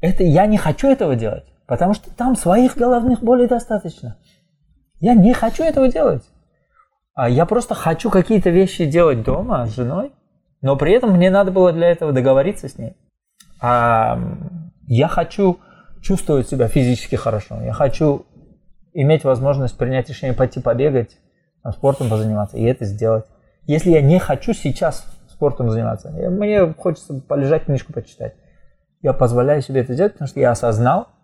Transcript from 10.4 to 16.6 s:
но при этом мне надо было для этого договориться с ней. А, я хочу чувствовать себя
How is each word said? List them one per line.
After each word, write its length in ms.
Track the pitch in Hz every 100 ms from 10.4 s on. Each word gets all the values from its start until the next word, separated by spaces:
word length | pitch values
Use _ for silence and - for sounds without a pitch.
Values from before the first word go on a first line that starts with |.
| _ _
но 160 | 135 139
при 160 | 151
этом 180 | 220 247
мне 180 | 185 180
надо 220 | 190 196
было 200 | 190 180
для 160 | 165 170
этого 220 | 170 160
договориться 560 | 135 127 131 151 208 143
с 80 | -
ней. 180 | - - _ _ _ _ _ -
А, 580 | 120 120 117 113 113 120 117 113 - - - _ -
я 200 | 117 147
хочу 520 | - 180 - 196 175 _ _ _ -
чувствовать 460 | - 190 - 147 120
себя 200 | 131